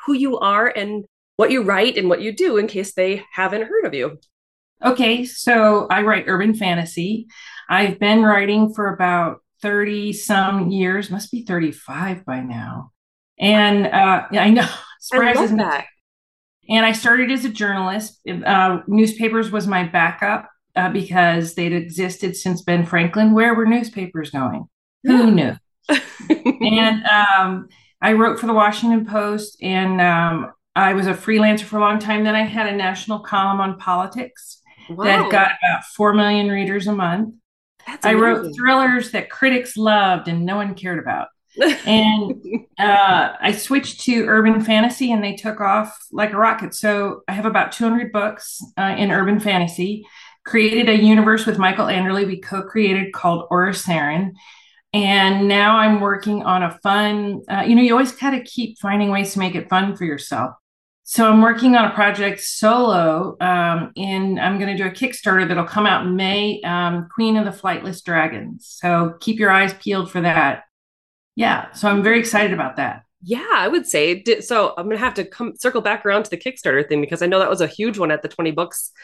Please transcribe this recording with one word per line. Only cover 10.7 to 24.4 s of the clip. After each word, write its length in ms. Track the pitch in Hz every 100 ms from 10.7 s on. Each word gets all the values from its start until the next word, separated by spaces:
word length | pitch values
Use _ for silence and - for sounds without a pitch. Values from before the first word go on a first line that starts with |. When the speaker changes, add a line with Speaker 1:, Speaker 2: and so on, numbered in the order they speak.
Speaker 2:
years, 400 | 196 185 196 190
must 200 | 196 -
be 140 | 240
thirty-five 800 | 214 175 160 - - 139 190 180
by 160 | - 131
now. 520 | 127 113 117 117 - _ _ _ _ -
And, 480 | 196 107 208 202 196
uh, 420 | 190 190 185 -
yeah, 120 | 202
I 60 | 202
know, 180 | 233 180 -
<laughs> 160 | - -
surprises 380 | - 254 240 254
Speaker 1:
I 20 |
love 100 | 262
Speaker 2:
me. 60 | 214
Speaker 1:
that. 280 | 185 143 - _ _ _ _ _ _ _ -
Speaker 2:
And 160 | 220 226
I 60 |
started 380 | 220 247 240 247
as 140 | 269
a 60 | 262
journalist. 680 | 214 208 196 185 208 214 - 208
Uh, 520 | 175 - 196 185 175 -
newspapers 640 | 208 220 220 226 226 190
was 160 | 208 185
my 180 | 190
backup, 640 | 175 175 165 - 202 220 - _ _
uh, 160 | - 185
because 640 | 208 165 180 175 170 165
they'd 200 | - 170
existed 600 | 175 170 175 185 180 185
since 280 | 175 185 175
Ben 240 | - 175 170
Franklin. 480 | 170 170 214 220
Where 200 | 220 233
were 120 | 226 220
newspapers 640 | 240 226 202 180 160 151
going? 380 | 143